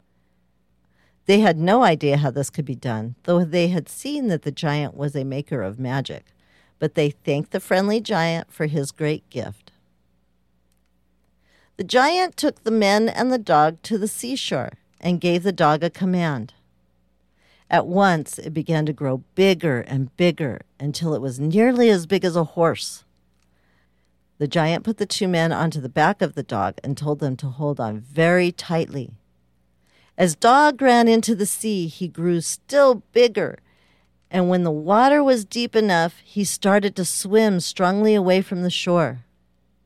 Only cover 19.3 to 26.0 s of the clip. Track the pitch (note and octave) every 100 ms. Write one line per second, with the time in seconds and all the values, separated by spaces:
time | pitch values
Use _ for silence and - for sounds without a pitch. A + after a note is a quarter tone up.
19.3 | - F#3+ F3 E3+ B2 - C3+ C3 - F3
20.3 | D3+ D3 G2+ - - C#3+ - E3 C#3 C3+
21.3 | B2+ D3+ F#3+ A#3 B3 A#3 G3 D#3+ F#3+ F#3
22.3 | E3+ D#3 - E3 A2+ - - _ _ _
23.3 | _ _ _ _ _ _ _ _ _ _
24.3 | - D3 E3+ D#3 E3+ - A3 G#3 - F#3
25.3 | F3 E3 - D#3+ D3+ B2+ D#3